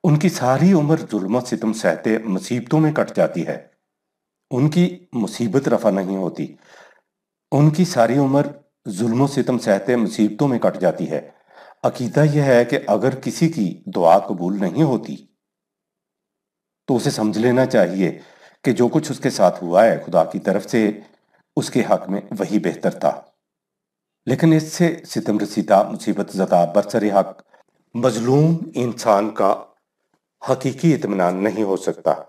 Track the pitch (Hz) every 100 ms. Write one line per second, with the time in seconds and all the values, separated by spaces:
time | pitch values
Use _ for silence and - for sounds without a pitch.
0 | 175 151 185 - 123 135 175 185 147 160
1 | - 107 95 120 120 113 110 104 92 78
2 | 117 110 110 92 - 120 113 151 156 151
3 | 110 - 87 180 80 - - _ _ _
4 | _ _ _ _ _ 127 151 175 175 180
5 | _ 123 98 - 117 131 135 113 110 95
6 | 92 98 90 82 - - _ - - _
7 | _ _ _ _ _ 135 151 151 180 131
8 | 113 135 135 139 147 - _ _ - 92
9 | 117 117 143 139 123 120 117 95 98 123
10 | 104 - 104 104 147 117 92 - 90 80
11 | 87 76 76 _ _ - - _ 127 -
12 | 120 143 151 147 139 120 120 143 - 107
13 | 123 135 131 - 165 165 92 95 - 95
14 | 82 95 - 90 90 98 95 98 156 120
15 | - 71 _ _ _ _ _ _ _ _
16 | _ _ _ _ _ _ _ _ - 127
17 | 143 120 107 104 123 123 127 117 87 95
18 | 90 80 - _ - _ - 113 120 160
19 | 151 127 135 - 92 - 87 90 113 82
20 | - 85 80 98 - 95 - 120 107 107
21 | - _ _ _ _ - - 127 107 92
22 | - 98 - 98 95 101 85 - - -
23 | 71 - - _ _ _ _ _ _ _
24 | _ _ - 135 165 160 156 - 170 165
25 | - - - 104 101 - 92 101 - 110
26 | - 101 101 92 92 90 85 101 - 117
27 | 104 98 95 - _ _ _ _ _ 117
28 | 127 110 117 139 160 165 - - 120 -
29 | 120 101 107 98 98 110 - _ _ _
30 | _ _ _ _ - 131 135 - 165 135
31 | 104 98 87 92 104 98 101 92 - 80
32 | 80 78